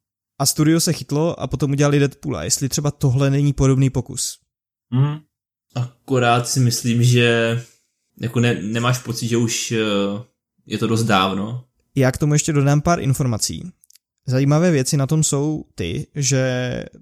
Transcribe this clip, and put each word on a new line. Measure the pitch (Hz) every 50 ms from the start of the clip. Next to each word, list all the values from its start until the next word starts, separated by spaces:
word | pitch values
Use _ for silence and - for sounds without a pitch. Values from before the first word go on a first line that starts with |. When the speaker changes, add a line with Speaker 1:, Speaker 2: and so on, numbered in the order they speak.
| _ _ _ _ _ _ _ -
Speaker 1:
a | 139
studio | - - 156 151 156 165 170
se | - 175
chytlo | 147 - - - 143 147 165 170 - -
a | -
potom | 143 - 127 147 135
udělali | 139 139 147 147 143 143
Deadpoola. | 143 139 - - - 139 120 78 80
Jestli | 107 - - 143 127
třeba | - 156 147 143
tohle | - - 147 135 123 139 139 139
není | 139 143 143 147
podobný | 135 - 139 135 131 131 135 127
pokus. | - 127 - - - - - - - - _ _ _ _ _ _ _ _ _ -
Speaker 2:
Mhm. | 120 131 143 147 151 151 - _ _ _ _ _ _ _ _ _ -
Speaker 3:
Akorát | 127 123 - - _ _ - 131 123 123 120 117 127 123 -
si | - 135
myslím, | 127 120 117 - - 120 117 120
že | 120 123 123 120 120 117 117 117 113 113 117 120 120 - _ _ _ _ _ _ _ _ _ -
jako | - 113 - 117
ne-, | 120 120 117 73
nemáš | 90 104 113 117 120 123 123 123
pocit, | - 117 113 - 127 113
že | 120
už, | 117 120 113 - - - -
eh, | 120 110 110 110 101 101 101 101 101 107 120 - _ _ _ _ _ _ _
je | - 107 104
to | 117
dost | 107 113 113 113
dávno? | 110 104 92 92 98 95 98 101 113 123 127 - _ _ _ _ _ -
Speaker 1:
Já | 135 127 131
k | 131 -
tomu | 156 147
ještě | 147 151 - 160
dodám | 151 147 135 143 147 151
pár | 147 170 175 -
informací. | - 135 131 - 139 123 113 101 - - 85 - - 180 - _ _ _ _ _ _ _ _ _ _
Zajímavé | 135 127 131 139 139 147 156 175 180
věci | 160 135 127 - 151
na | 143 135
tom | 127 156 160 151
jsou | - 147 139 143 156 151 147 - _ _
ty, | - 92 85 - 143 - - -
že | 147 139 131 139 131 131 131 123 127 127 123 123 - - - - -